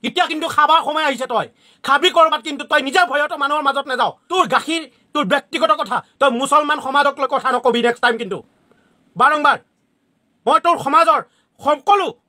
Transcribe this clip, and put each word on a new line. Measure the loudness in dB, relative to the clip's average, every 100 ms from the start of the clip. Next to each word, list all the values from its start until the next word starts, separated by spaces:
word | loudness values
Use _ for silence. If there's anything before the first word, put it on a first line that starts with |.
| -6
এতিয়া | -2 -2
কিন্তু | -2 -4 0
খাবাৰ | 4 4 2
সময় | -2 -2
আহিছে। | -4 -4
তই | -4 -6 _ _ _ 0
খাবি | 2 2 4
ক'ৰবাত, | 4 4 -2
কিন্তু | -10 -2
তই | -2 0
নিজে | 0 0
ভয়তে | 0 -4 -4
মানুহৰ | -4 -2 -2
মাজত | -2 -4
নাযাৱ। | -2 -2 -4 _
তোৰ | -2 0
গাখীৰ | 0 -2 -8 -8 _ _
তোৰ | -4 0
ব্যক্তিগত | -2 -2 -4 0 0
কথা, | -2 -6 -8 _
তই | 0 0
মুছলমান | 0 0 0 -4 -2
সমাজক | 0 0 0
লৈ | -4
কথা | -2 -2 0
নকবি | 0 2 0
নেক্সট | 0
টাইম। | 0 -2
কিন্তু | -6 -10 -12 _ _ _ _ _ _ 0
বাৰম্বাৰ | 2 2 0 0 _ _ _ _ _ _ _ _ 0
মই | 0 2
তোৰ | 0 2
সমাজৰ | 2 4 2 -2 _ _ _
সকলো | -2 -2 2 0 0 -6